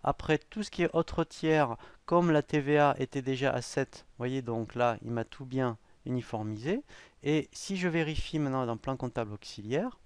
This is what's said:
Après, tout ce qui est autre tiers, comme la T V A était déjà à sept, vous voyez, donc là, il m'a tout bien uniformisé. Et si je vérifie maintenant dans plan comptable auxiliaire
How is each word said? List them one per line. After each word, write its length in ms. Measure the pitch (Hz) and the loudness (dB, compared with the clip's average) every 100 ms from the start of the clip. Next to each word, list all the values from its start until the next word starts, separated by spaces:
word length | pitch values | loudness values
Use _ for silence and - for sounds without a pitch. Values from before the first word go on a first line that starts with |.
Après, 340 | - - - 156 | -2 -2 0 -2
tout 240 | - 214 | -2 -10
ce 80 | 202 | -8
qui 140 | - | -2
est 100 | 170 | 0
autre 300 | 165 165 - | 2 0 -2
tiers, 520 | 165 - 160 156 135 113 - - - | -4 -2 2 4 4 0 -12 -18 2
comme 240 | 170 175 | 4 6
la 140 | 151 | 4
T 160 | - 151 | 4 0
V 180 | 139 147 | 4 6
A 180 | 147 139 | 6 4
était 240 | 131 143 | -2 -2
déjà 280 | 131 131 135 | -2 0 0
à 120 | 120 | 0
sept, 420 | 117 - 131 - - | -2 -2 -4 -6 -20
vous 80 | - | -6
voyez, 240 | 123 135 | -4 -2
donc 320 | 120 117 110 120 | -2 -4 -4 2
là, 220 | 123 110 | 2 2
il 80 | 117 | -4
m'a 160 | 117 113 | -4 -4
tout 180 | - | -10
bien 360 | 131 131 127 113 _ - - | -6 0 0 -2 _ -14 -4
uniformisé. 760 | 127 113 113 107 107 127 226 - - - _ | -4 -2 -6 -4 -4 -2 -4 -4 -20 -20 _
Et 260 | 139 151 - | 0 0 0
si 260 | - - 196 | -10 -8 -2
je 100 | 180 | 0
vérifie 500 | 165 156 156 - 156 | 0 0 -2 -2 -2
maintenant 300 | 143 131 123 | 0 0 -2
dans 100 | 113 | -4
plan 180 | - 131 | -4 -4
comptable 380 | 127 120 110 | -4 -4 -6
auxiliaire 640 | 104 - - 104 135 240 - | -8 -14 -12 -4 -2 -2 -8